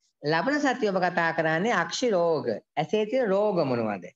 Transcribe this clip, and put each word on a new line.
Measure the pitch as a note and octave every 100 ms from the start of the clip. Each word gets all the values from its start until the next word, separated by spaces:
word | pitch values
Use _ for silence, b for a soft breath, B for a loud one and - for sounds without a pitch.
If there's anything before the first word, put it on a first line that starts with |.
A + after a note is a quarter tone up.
| _ _
ලබන | D3 D#3+ A#3 D4
සතිය | C#4+ A#3+ G#3
ඔබ | F#3
කතා | F3+ F3+ E3
කරන්නේ | D#3+ D#3+ D#3+ G#3+
අක්ෂි | G3+ D#3+ - B3
රෝග. | F#3 E3+ D#3 A#2 G2+ _
ඇසේ | - D#3 G#3+ G#3+
තියෙන | B3+ A#3
රෝග | F#3+ G#3+ F3+
මොනවද? | C#3+ A#2+ A2 G2+ E2+